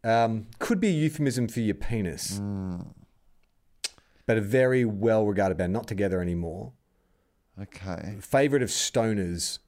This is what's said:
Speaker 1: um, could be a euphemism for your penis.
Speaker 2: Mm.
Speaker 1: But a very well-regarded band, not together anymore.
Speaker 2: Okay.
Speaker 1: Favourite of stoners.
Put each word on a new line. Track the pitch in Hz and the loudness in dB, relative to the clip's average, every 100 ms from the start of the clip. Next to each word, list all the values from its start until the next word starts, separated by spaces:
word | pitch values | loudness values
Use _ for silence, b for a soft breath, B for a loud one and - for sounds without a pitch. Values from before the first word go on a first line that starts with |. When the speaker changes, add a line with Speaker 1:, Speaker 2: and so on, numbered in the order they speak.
Speaker 1:
um, | 110 113 113 113 104 - | 2 4 4 0 -6 -8
could | - 220 | 0 2
be | 208 | 4
a | |
euphemism | 160 156 147 143 120 113 | 4 2 2 0 2 0
for | - | 0
your | 110 | 0
penis. | 98 - 117 92 73 - 101 | 0 0 0 -2 -4 -6 -6
Speaker 2:
Mm. | 101 101 95 90 - - - _ _ _ _ _ _ _ - b b b - | -4 -4 -6 -6 -10 -18 -20 _ _ _ _ _ _ _ -14 b b b 0
Speaker 1:
But | 110 | 0
a | |
very | 101 127 127 127 | 2 4 4 4
well-regarded | 117 101 113 110 104 98 95 87 | 2 2 4 4 4 2 2 2
band, | 90 | 0
not | 101 - | -2 -4
together | 101 98 92 | -2 0 0
anymore. | 87 87 85 87 120 - _ _ _ _ _ _ _ - | -2 -2 -4 -8 -12 -16 _ _ _ _ _ _ _ -16
Speaker 2:
Okay. | 101 - 95 85 80 101 | -16 -12 -10 -8 -8 -12
Speaker 1:
Favourite | - 135 143 139 | -2 2 2 2
of | 120 | 0
stoners. | - - 123 110 104 90 87 - - | -2 -2 0 0 0 -2 -4 -6 -8